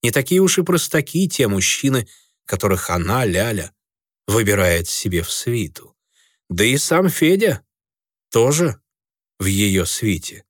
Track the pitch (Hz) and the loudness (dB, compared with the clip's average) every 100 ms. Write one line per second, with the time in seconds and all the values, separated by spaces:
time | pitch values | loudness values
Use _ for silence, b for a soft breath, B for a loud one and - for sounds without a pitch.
0 | 226 175 131 185 190 - 170 175 - 160 | 0 -2 2 4 4 2 0 0 0 -2
1 | 156 165 185 - 120 98 92 - 139 131 | -2 -2 -2 0 0 2 -2 0 0 0
2 | 113 b b b - 95 104 92 - 87 | -4 b b b -8 -4 0 -2 -2 -4
3 | 85 120 120 87 113 107 82 _ _ _ | -2 0 0 0 -2 -4 -8 _ _ _
4 | _ _ - 107 104 101 90 85 85 - | _ _ -2 0 2 2 4 2 -2 -6
5 | 104 87 80 - - 120 85 - - _ | -2 -4 -4 -6 -4 -4 -6 -10 -20 _
6 | _ _ _ _ _ 87 107 156 - 160 | _ _ _ _ _ 0 0 2 0 2
7 | 185 - 160 190 214 120 _ _ _ _ | 2 2 2 4 2 0 _ _ _ _
8 | _ _ _ 117 120 147 170 113 _ _ | _ _ _ 0 2 2 0 -2 _ _
9 | _ _ _ _ 95 98 104 95 87 - | _ _ _ _ -2 0 2 2 0 -2
10 | 110 87 - - _ | -2 -2 -6 -18 _